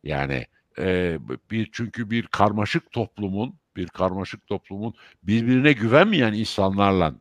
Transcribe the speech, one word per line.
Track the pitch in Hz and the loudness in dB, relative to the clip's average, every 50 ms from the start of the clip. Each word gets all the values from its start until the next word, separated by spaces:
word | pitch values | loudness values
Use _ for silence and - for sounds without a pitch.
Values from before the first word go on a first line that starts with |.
| - | -6
Yani, | 69 76 69 69 69 69 64 57 _ _ _ _ _ _ - | -4 -4 -4 -2 -4 -4 -6 -6 _ _ _ _ _ _ -4
e, | - 95 92 90 90 87 82 78 - 55 64 - _ _ | -2 0 0 0 0 -2 -4 -6 -8 -10 -12 -12 _ _
bir, | 110 113 110 - | -6 -6 -6 -6
çünkü | - - 117 104 - 117 117 101 | -6 -8 -8 -8 -6 -10 -8 -4
bir | 113 117 110 | -4 -4 -4
karmaşık | - - - - 104 104 107 104 - - 165 - _ | -4 2 2 2 2 4 0 -2 0 -2 -4 -4 _
toplumun | - 123 110 - _ - 104 95 95 101 110 135 - _ _ _ _ | -6 -6 -6 -6 _ -8 -6 -6 -4 -4 -6 -6 -8 _ _ _ _
bir | 98 90 | -10 -10
karmaşık | 82 _ - 92 92 90 98 95 - - 104 _ | -10 _ -2 -2 -2 -2 -4 -8 -10 -12 -18 _
toplumun | _ 101 92 _ - 98 101 107 117 - _ - - _ _ _ | _ -8 -8 _ -12 -12 -10 -10 -10 -10 _ -20 -20 _ _ _
birbirine | 90 107 117 113 120 127 127 135 151 147 | 0 0 2 2 4 2 4 4 4 2
güvenmeyen | 110 110 113 120 147 190 220 214 160 127 110 104 | 2 2 4 6 6 6 6 4 2 2 0 0
insanlarla | 107 113 - - - 98 95 95 98 101 98 95 92 85 78 64 - | -2 -4 -4 0 0 0 2 4 4 4 4 4 4 2 2 0 -6